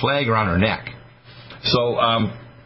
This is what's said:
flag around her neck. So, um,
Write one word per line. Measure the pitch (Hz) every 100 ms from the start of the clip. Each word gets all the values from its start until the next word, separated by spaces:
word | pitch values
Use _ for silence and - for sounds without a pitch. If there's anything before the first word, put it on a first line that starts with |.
flag | 120 143 123
around | 113 104
her | 87
neck. | 107 90 - - - - - - - -
So, | - 127 120 107
um, | 113 113 107 - - -